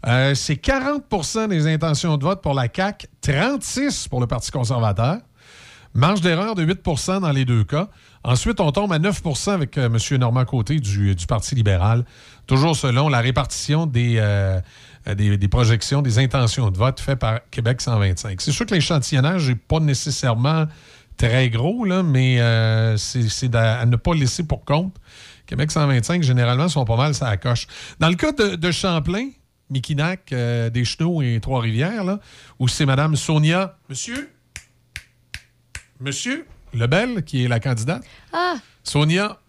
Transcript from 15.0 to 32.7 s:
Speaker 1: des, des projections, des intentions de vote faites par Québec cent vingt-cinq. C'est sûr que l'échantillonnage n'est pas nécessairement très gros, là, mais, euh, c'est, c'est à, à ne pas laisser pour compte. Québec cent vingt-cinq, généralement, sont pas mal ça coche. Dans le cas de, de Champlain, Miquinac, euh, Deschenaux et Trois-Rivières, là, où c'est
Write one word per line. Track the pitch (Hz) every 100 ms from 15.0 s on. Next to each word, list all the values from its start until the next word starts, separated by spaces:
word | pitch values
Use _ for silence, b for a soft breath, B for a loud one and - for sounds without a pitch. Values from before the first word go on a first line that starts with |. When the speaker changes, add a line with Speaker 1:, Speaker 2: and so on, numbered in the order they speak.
| -
Speaker 1:
des, | 101 104 101
des | 98
projections, | 123 117 113 - 139
des | 139 110
intentions | 135 - 117 - 113
de | 92
vote | 123 131
faites | - 135
par | 113 110 -
Québec | - 117 117
cent | - 113
vingt-cinq. | 101 87 110 92
C'est | -
sûr | 139 233
que |
l'échantillonnage | 190 131 160 120 131 139 185 143
n'est |
pas | 123 _ 160
nécessairement | 156 135 - 131 131 113 131 160 156 B B B B -
très | 120 123 127
gros, | 113 139 240
là, | 214 185
mais, | 175 131 131 123
euh, | 117 113 113 110 113 107
c'est, | - 127 113
c'est | - 131
à, | 117 113 113
à | 117
ne | 120
pas | 175
laisser | 165 131 -
pour | 160 139
compte. | - 143 190 - B B B B -
Québec | 127 151
cent | 165 147
vingt-cinq, | 127 110 180
généralement, | 147 123 120 123 170
sont | 156
pas | 117 117
mal | 147
ça | 143 127 98
coche. | 123 117 - B B B
Dans | 160
le | 175
cas | 302
de, | 294 208 180
de | 170
Champlain, | 170 196 165 151 185 269 - _ _ _
Miquinac, | 135 - 147 160 185 -
euh, | 127 120 120 117
Deschenaux | 117 120 - 165 170
et | 127 117
Trois-Rivières, | - 131 117 110 160 226
là, | 185 202 B B B B
où |
c'est | 127